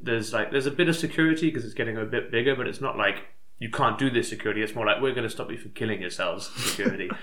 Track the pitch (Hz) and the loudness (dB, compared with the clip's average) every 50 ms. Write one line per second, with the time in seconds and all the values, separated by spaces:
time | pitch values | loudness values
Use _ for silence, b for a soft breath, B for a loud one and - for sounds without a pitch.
0 | - 123 117 113 107 - 117 110 104 - - 139 131 139 139 - 175 165 165 - | -2 0 0 0 0 0 0 0 0 2 0 2 2 2 2 4 4 4 4 2
1 | - - - - 160 160 160 160 170 156 156 131 113 107 - - 113 113 110 110 | 0 -2 2 4 4 4 4 4 2 0 0 0 -4 -4 -4 -4 -2 -2 -2 -2
2 | 110 107 120 117 - - 113 113 120 139 135 123 123 - - - 135 135 - - | -2 -2 -2 -2 -2 2 0 2 4 4 2 2 0 -4 -4 -2 -4 -4 0 2
3 | 104 101 101 - - - - - - - - - 120 110 - - 135 117 107 104 | 2 2 2 0 -6 -12 -12 -12 -14 -14 -10 -8 -8 -6 0 2 2 2 4 2
4 | 135 135 120 117 113 - 110 98 - 110 101 107 110 107 107 117 110 104 104 107 | 2 4 4 2 2 2 -4 -4 -2 -2 0 0 -2 -2 -2 0 2 4 4 4
5 | 131 135 123 123 117 107 - - 85 82 - - - 101 - - 113 110 104 92 | 4 2 2 0 -2 -2 -4 -4 -6 -6 -6 -8 -8 -10 -6 -2 -2 -2 0 -2
6 | 92 90 - - 92 87 82 95 - - - - 117 - - - 98 - 95 95 | -2 -6 -2 -2 0 0 0 -2 -6 -8 -8 -4 -4 -2 -2 2 0 0 0 0
7 | 90 90 - - | -4 -6 -6 -8